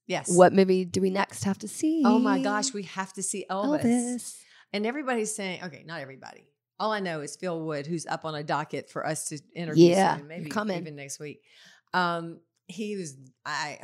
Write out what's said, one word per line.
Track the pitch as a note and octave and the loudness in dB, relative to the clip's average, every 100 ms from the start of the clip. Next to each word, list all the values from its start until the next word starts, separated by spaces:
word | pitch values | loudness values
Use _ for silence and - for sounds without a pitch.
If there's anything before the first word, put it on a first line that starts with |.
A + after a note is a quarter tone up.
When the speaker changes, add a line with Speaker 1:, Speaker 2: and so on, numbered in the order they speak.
| - | -6
Speaker 1:
Yes. | F3 - | -4 4
Speaker 2:
What | F3+ F3+ | 8 10
movie | G3 F#3 F#3 | 8 6 4
do | F3+ F#3 | 0 0
we | F#3+ | 0
next | F#3+ G3 - | 0 -2 -4
have | G3+ F#3+ | -4 -4
to | G#3+ | -6
see? | - D#4 D#4+ B3 | -4 -2 2 4
Speaker 1:
Oh | B3 | 4
my | - C4 | 4 2
gosh, | G#3 G#3 G3+ | 0 -2 -4
we | G3+ | -6
have | F3+ F#3+ F#3+ | -10 -10 -10
to | - | -8
see | F#3 G#3 - | -6 -6 -6
Elvis. | F#3+ A#3+ D4+ | -4 -2 0
Speaker 2:
Elvis. | A#3 B3 A#3+ B3 - - - - _ | 2 2 0 -6 -10 -16 -20 -20 _
Speaker 1:
And | G3+ G#3+ | -4 -4
everybody's | C#4+ C4 A#3+ G#3+ | -4 -4 -2 -4
saying, | - F#3+ F3 | -4 -6 -6
okay, | F3+ B2 | -10 -14
not | D#3 E3 | -14 -12
everybody. | C3+ C3 A1+ - - _ _ - | -12 -14 -18 -20 -20 _ _ -6
All | G#3+ | -2
I | G#3+ | -2
know | F#3 D#3 | -4 -6
is | C#3+ | -8
Phil | - F#3 E3 | -8 -6 -4
Wood, | D#3+ D3 C#3+ | -4 -6 -4
who's | E3+ - | -6 -4
up | E3 | -6
on | D#3+ D3 | -6 -6
a | |
docket | D3+ D3 D3+ C#3+ - | -2 -2 -2 -8 -8
for | - | -6
us | - D#3 - | -4 -4 -6
to | D3 - - | -10 -12 -8
interview | E3+ D3+ E3+ | 4 10 10
Speaker 2:
Yeah, | F#3 F#3+ | 8 4
Speaker 1:
soon, | D#3 | 2
Speaker 2:
you're | D3 | -6
Speaker 1:
maybe | E3+ D#3 | -12 -8
Speaker 2:
coming. | G#3 G#3+ F3 | -4 -4 -4
Speaker 1:
even | D#3+ | -8
next | C#3+ C#3 - | -12 -12 -12
week. | D3+ - _ - - - _ | -12 -14 _ -20 -20 -20 _
Um, | F#3 F3 E3+ E3 E3 _ _ - | 0 0 -2 -6 -12 _ _ -16
he | F3 G#3 G3+ | -10 -8 -6
was, | D#3+ C3+ C3 _ | -8 -14 -20 _
I, | - D3 D3+ - | -8 -6 -6 -8